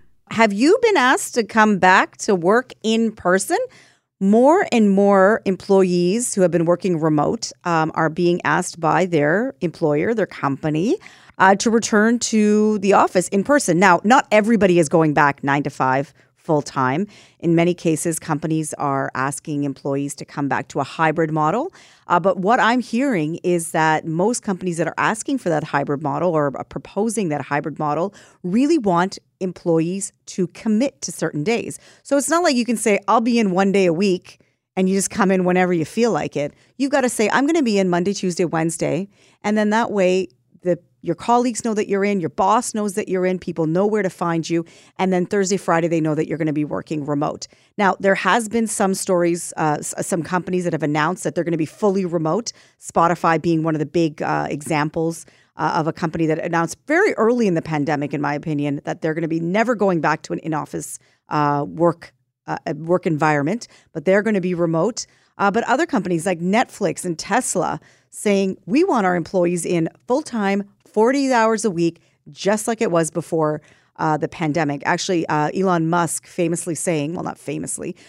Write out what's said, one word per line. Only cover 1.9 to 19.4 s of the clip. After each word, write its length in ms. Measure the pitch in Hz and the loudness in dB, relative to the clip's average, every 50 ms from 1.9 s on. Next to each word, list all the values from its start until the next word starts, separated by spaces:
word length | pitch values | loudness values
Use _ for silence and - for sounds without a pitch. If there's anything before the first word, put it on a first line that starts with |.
| 190 214 294 - - | 6 6 4 2 -4
to 180 | - - - 202 | -8 -2 0 0
work 380 | 175 160 180 214 247 254 - - _ - | 2 2 2 2 2 0 -4 -14 _ -2
in 300 | 220 226 226 226 220 220 | 0 0 2 0 0 -2
person? 460 | - - 175 185 190 - - 339 453 508 - - - - _ _ _ _ _ _ - | -2 0 2 2 2 2 0 -2 -2 -2 -4 -10 -20 -20 _ _ _ _ _ _ -2
More 460 | 190 196 208 226 254 285 339 403 - - - | 2 4 6 6 6 6 6 4 2 2 2
and 160 | 233 214 202 | 4 4 4
more 520 | 190 196 202 202 202 190 190 202 226 - - | 4 4 4 6 6 6 6 6 4 2 0
employees 920 | 202 185 - - - 196 190 190 180 180 175 175 175 196 233 247 - - | -4 -4 -4 0 2 4 4 4 4 2 2 2 2 0 0 -2 -2 0
who 60 | 202 | 2
have 100 | 185 170 | 2 2
been 140 | 165 170 165 | 2 2 2
working 340 | 170 175 175 - 190 175 151 | 2 0 0 0 -2 0 0
remote, 540 | 160 160 156 147 147 156 214 233 - - - _ - | 2 2 2 2 2 0 -2 -4 -6 -10 -12 _ -4
um, 260 | 180 170 160 160 - - | 0 0 2 0 0 0
are 140 | - 160 156 | 0 -2 0
being 320 | 160 - 175 170 175 - - | 0 0 2 2 2 0 0
asked 340 | 143 151 175 175 - - | 0 0 0 -2 -4 -8
by 280 | 165 160 156 156 156 185 | -2 0 2 2 2 2
their 500 | 180 170 147 147 147 170 202 247 269 - - | 2 2 2 2 2 2 0 -2 -4 -6 -6
employer, 520 | 185 165 - - 170 147 147 151 180 208 240 | -6 -6 -4 -2 0 0 0 0 0 0 0
their 120 | 214 180 | -2 -2
company, 720 | - - - - 139 139 - - 156 151 156 180 240 370 - - - - - - - - | -4 -4 -6 -4 -4 -4 -2 -4 -2 -2 0 0 0 -2 -2 -4 -16 -20 -20 -20 -12 -2
uh, 180 | - 185 190 - | 2 4 4 4
to 140 | 196 - 233 | 4 2 0
return 500 | 214 233 - - 226 208 214 226 247 226 | 0 0 0 2 2 4 4 4 2 0
to 600 | - - 226 214 208 208 214 214 214 214 214 202 | -2 0 0 2 2 4 4 4 2 2 0 0
the 120 | 185 196 | 2 4
office 380 | 196 226 - 370 - 190 175 - | 4 4 4 4 2 0 -2 0
in 160 | 208 196 185 | -2 -2 2
person. 340 | - 285 285 - - 165 175 | 2 2 2 4 2 2 4
Now, 220 | 202 190 175 - - | 6 6 4 4 4
not 240 | 208 254 294 - - | 4 4 4 4 4
everybody 480 | 214 214 208 226 233 196 208 185 175 | 2 2 4 4 2 4 4 4 6
is 120 | 175 165 139 | 4 4 4
going 240 | - 165 160 156 143 | 4 4 4 4 4
back 280 | 160 147 143 139 - | 4 4 4 2 0
nine 220 | - 139 139 147 139 | -2 0 0 0 -2
to 60 | 143 | -4
five 440 | - - 139 131 131 135 156 - _ _ _ _ _ | -4 -2 0 0 0 0 -2 -4 _ _ _ _ _
full 260 | _ - - 156 147 | _ -2 0 0 0
time. 440 | - - - 139 131 127 135 165 208 - - - - _ _ - | 0 -2 -4 -2 0 0 0 -2 -4 -6 -8 -20 -20 _ _ -4
In 140 | - 170 165 | 0 2 2
many 200 | 165 170 175 170 | 4 4 2 0
cases, 460 | - - 170 156 151 - 170 156 - | 0 0 -2 0 0 -2 -4 -6 -6
companies 540 | - - 156 147 - 160 160 160 156 - - | -2 -2 -4 -2 0 -2 -2 -2 -2 -6 -6
are 380 | - - 143 139 135 135 - - | -6 -4 -2 -2 -2 -4 -4 -4
asking 520 | 127 131 139 143 - | -4 -4 -4 -4 -6